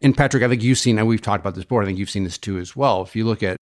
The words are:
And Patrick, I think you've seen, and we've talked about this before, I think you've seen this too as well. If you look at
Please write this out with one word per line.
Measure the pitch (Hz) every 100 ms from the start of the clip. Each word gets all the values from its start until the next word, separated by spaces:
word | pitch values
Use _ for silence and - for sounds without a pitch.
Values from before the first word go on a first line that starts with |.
And | 139 127
Patrick, | 139 135
I | 120
think | 120
you've | 120 127
seen, | 123 110
and | 113
we've | 113
talked | - 101
about | 98 90
this |
before, | 90 120
I |
think | 98 95
you've | 98
seen | 101
this | 92 -
too | - 95
as | 90 131
well. | 139 95
If | 95 110
you | 113
look | 107
at | 98 92 _